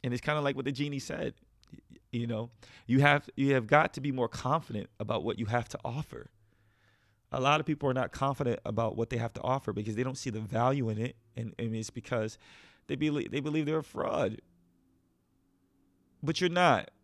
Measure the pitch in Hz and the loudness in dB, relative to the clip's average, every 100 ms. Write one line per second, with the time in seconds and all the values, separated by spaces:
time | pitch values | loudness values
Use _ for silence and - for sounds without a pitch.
0 | 131 120 - 151 143 139 135 127 143 143 | -2 -2 -2 0 0 0 -4 -2 -4 -4
1 | - 143 143 - _ _ _ - _ - | -6 -6 -6 -8 _ _ _ -20 _ -20
2 | _ 120 117 110 117 - - - - 131 | _ -4 -2 -4 -6 -12 -20 -18 4 6
3 | 143 143 - - 139 135 110 147 - - | 8 6 2 0 4 4 6 4 4 -2
4 | 143 131 117 - 127 160 - 110 - _ | -4 0 -2 -2 0 0 -2 -8 -8 _
5 | 107 113 92 - 107 120 110 110 - 123 | -2 -2 -2 -2 0 0 -2 -8 -6 -6
6 | 151 - - _ _ _ _ _ _ _ | -8 -12 -16 _ _ _ _ _ _ _
7 | _ _ _ 131 131 151 156 147 143 131 | _ _ _ 0 2 2 0 -2 0 0
8 | 123 - 139 135 127 113 - 110 113 107 | -2 -2 -2 0 0 -2 -2 -2 0 -2
9 | 113 120 117 - - 135 - 107 107 107 | -2 -2 -4 -4 -2 -2 -2 -4 -4 -2
10 | 127 135 135 110 107 113 123 143 113 107 | -2 -4 -6 -6 -4 0 2 2 0 -2
11 | 120 - _ - 113 - 117 110 110 - | -4 -8 _ -10 -10 -6 -4 -4 -6 -12
12 | - 120 110 - - - - _ - 139 | -4 -2 -2 -6 -20 -20 -20 _ -8 0
13 | 151 147 - 143 147 156 147 156 147 - | 0 0 -2 -4 -2 -2 0 -2 -4 -4
14 | - - 107 110 _ _ _ _ _ _ | -2 0 0 -2 _ _ _ _ _ _
15 | _ _ _ _ _ _ _ _ _ _ | _ _ _ _ _ _ _ _ _ _
16 | _ _ 143 160 180 175 175 113 - _ | _ _ -4 0 2 6 6 4 0 _